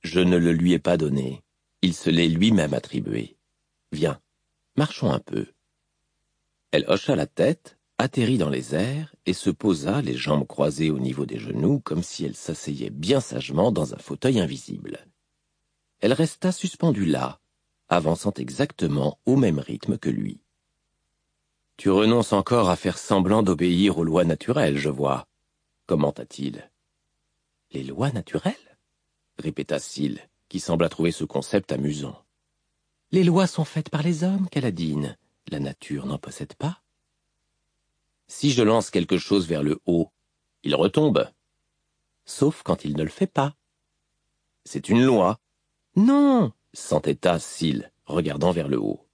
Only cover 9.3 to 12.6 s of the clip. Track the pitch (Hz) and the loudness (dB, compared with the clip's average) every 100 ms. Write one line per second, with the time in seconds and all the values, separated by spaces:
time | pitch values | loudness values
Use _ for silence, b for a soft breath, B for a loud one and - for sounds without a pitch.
9.3 | 92 - 80 107 85 71 117 113 64 71 | -2 -2 0 0 0 0 -2 -2 -4 0
10.3 | 76 69 - 73 69 80 73 65 65 69 | 0 -2 0 -2 2 0 0 -2 -4 -6
11.3 | 57 55 110 80 143 - 156 175 - 80 | -6 -8 -2 0 0 -2 -4 -4 -6 -8
12.3 | - - 80 | -8 -10 -10